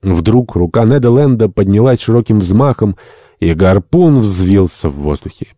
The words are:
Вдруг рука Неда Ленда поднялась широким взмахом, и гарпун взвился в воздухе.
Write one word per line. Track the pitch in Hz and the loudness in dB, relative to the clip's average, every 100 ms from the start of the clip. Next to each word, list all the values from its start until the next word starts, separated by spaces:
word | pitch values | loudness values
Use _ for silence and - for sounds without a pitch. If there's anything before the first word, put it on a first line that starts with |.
Вдруг | 98 87 82 120 120 - | -2 -2 0 0 0 -4
рука | 87 117 110 | -2 0 2
Неда | 139 120 | 2 2
Ленда | 123 143 120 107 | 2 2 0 -2
поднялась | - 98 101 123 123 | -2 0 2 2 0
широким | - 117 117 107 | 0 -2 0 0
взмахом, | 90 104 139 127 107 92 - - _ _ | 2 0 0 0 -4 -4 -14 -20 _ _
и | 85 | -4
гарпун | 80 95 95 - 170 175 139 | 0 2 2 0 0 2 2
взвился | 107 90 92 98 90 - 82 | 0 -2 0 2 0 -4 -8
в | 71 | -6
воздухе. | 71 73 - - - | -6 -6 -10 -16 -20